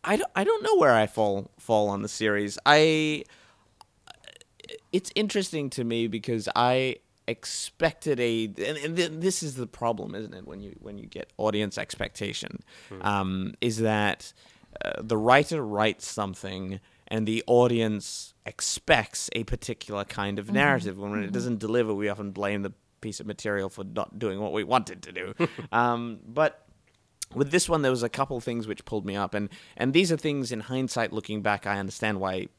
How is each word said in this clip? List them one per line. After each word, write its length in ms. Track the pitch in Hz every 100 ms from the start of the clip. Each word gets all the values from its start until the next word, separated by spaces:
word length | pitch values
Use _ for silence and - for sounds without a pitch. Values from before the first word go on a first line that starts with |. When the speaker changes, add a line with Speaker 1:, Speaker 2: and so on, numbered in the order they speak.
Speaker 1:
I 120 | - 214
don't, 120 | -
I 80 | -
don't 200 | 262 440
know 120 | 427
where 180 | 403 147
I 140 | 113 107
fall, 420 | - 104 98 - _
fall 280 | - 107 104
on 120 | 101
the 60 | 104
series. 480 | - 110 104 101 -
I, 580 | 139 151 160 156 156 151 - - - _ _ _ - _ - - - - - _ - - _
it's 200 | 190 -
interesting 540 | - 214 208 185 160 139
to 120 | -
me 240 | 117 117 117
because 420 | 110 117 113 101
I 420 | - 123 127 131 - _ _ -
expected 920 | 120 - - - _ 165 - 156 127
a, 260 | 120 113
and, 320 | 110 95 104 151
and 200 | 147 170
th-, 140 | 170
this 300 | 160 185 185
is 120 | 156
the 120 | 131 120
problem, 480 | - 117 113 -
isn't 180 | 98 110
it? 120 | 92 -
When 120 | 92
you, 140 | 101 -
when 160 | - 101
you 80 | 110
get 240 | - - -
audience 400 | 107 104 104 104
expectation, 880 | 104 - 107 - 104 - - - - - -
Speaker 2:
Hmm. 120 | 95
Speaker 1:
um, 520 | 98 101 95 95 95 -
is 160 | 120 110
that, 560 | 110 107 104 - - _ - _ _ -
uh, 100 | - -
the 160 | 110 110
writer 440 | 110 135 156 160
writes 400 | 113 104 107 - -
something 720 | - 98 90 98 95 95 95 _ _ -
and 180 | 110 107
the 160 | 113 -
audience 840 | 120 123 117 113 104 - - - _
expects 840 | - - - - - 135 107 - -
a 100 | -
particular 580 | 113 120 - 117 - 104
kind 360 | 101 - 101 101
of 60 | 104
Speaker 3:
Mm-hmm. 80 |
Speaker 1:
narrative. 420 | 117 143 135 98 92
When 160 | 101
it 100 | 104
Speaker 3:
Mm-hmm. 60 | 98
Speaker 1:
doesn't 260 | 98 123 110
deliver, 340 | 107 120 110
we 160 | 101 104
often 220 | 101 101
blame 320 | 92 101 104
the 100 | 98 - _ _
piece 200 | 113 98
of 80 | 104
material 420 | 98 107 101 95
for 140 | -
not 340 | 98 - - 104
doing 200 | 113 95
what 120 | 104
we 100 | 98
wanted 380 | 92 123 98 92
to 80 | 90
do. 220 | 90 92 -
Speaker 2:
<laughs> 80 | 170 - -
Speaker 1:
Um, 480 | 117 120 117 117 110
but 400 | 110 123 156 - _ _ _ _ _ _ -
with 160 | 120 143
this 160 | 170 -
one, 120 | 160
there 100 | 139
was 120 | 127
a 60 | 117
couple 300 | - 135 127
things 260 | 123 117 107
which 160 | 98
pulled 200 | - 110
me 100 | 92
up, 180 | 101 101
and, 160 | 107 101 - -
and 180 | - 131
these 180 | 151 185
are 60 | 160
things 340 | 156 143 120
in 100 | 117
hindsight, 500 | 104 131 131 123 113
looking 280 | 107 - 107
back, 260 | 104 101 101
I 100 | 101
understand 420 | 98 - 110 98
why 260 | 95 92 -